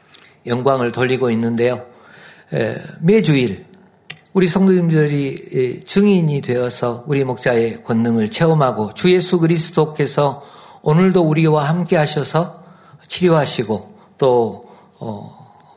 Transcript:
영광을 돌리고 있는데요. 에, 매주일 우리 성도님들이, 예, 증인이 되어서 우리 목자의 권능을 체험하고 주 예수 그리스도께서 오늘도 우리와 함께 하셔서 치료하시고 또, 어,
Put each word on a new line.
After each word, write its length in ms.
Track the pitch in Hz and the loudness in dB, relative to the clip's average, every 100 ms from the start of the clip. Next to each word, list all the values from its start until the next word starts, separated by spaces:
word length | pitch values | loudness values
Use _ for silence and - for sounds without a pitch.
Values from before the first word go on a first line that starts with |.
| _ - - _ 120 | _ -20 -20 _ -6
영광을 460 | 120 131 135 120 | -2 0 0 0
돌리고 400 | 117 123 123 127 | -2 0 0 0
있는데요. 520 | 113 117 117 120 120 - - - - - - _ | 0 0 0 0 -2 -8 -20 -20 -20 -20 -20 _
에, 240 | 135 110 123 - - | -4 -4 -6 -12 -4
매주일 640 | 165 220 160 139 120 92 - - _ _ - - _ | 2 4 4 2 0 -4 -14 -20 _ _ -20 -20 _
우리 140 | 190 185 | -2 0
성도님들이, 880 | 190 190 185 170 160 147 143 135 - - | 2 4 4 2 2 2 0 -4 -8 -8
예, 300 | 143 127 - | -4 -4 -4
증인이 580 | - 196 208 190 156 143 | -4 0 2 2 2 -2
되어서 600 | 131 123 123 - 123 117 - | -2 -2 -2 -4 -4 -4 -4
우리 160 | 139 | -2
목자의 600 | 131 120 135 120 117 104 | -2 -2 0 0 0 -4
권능을 460 | - 113 117 113 107 | -4 -2 0 0 -2
체험하고 640 | - 165 160 170 - 143 | 0 2 2 2 0 -6
주 180 | - 180 | -2 2
예수 280 | 180 175 180 | 2 2 0
그리스도께서 1040 | 165 165 160 - 151 - 139 - 143 - - - - - 151 | 2 0 -2 -2 -2 -2 -4 0 -2 -2 -12 -20 -20 -6 0
오늘도 320 | 160 190 185 | 2 4 4
우리와 460 | 160 156 160 151 143 | 2 2 2 2 0
함께 300 | 175 175 175 | -2 0 0
하셔서 680 | 147 151 131 160 180 - - - _ - - | 0 -2 -2 -2 -4 -6 -20 -20 _ -20 -14
치료하시고 880 | - 180 160 143 - 107 101 - - - - | -2 2 2 0 -4 -4 -6 -8 -20 -20 -2
또, 520 | 135 123 113 95 - - - _ | 2 2 0 -4 -16 -20 -20 _
어, 540 | 113 101 - - - - _ | -14 -12 -14 -20 -20 -20 _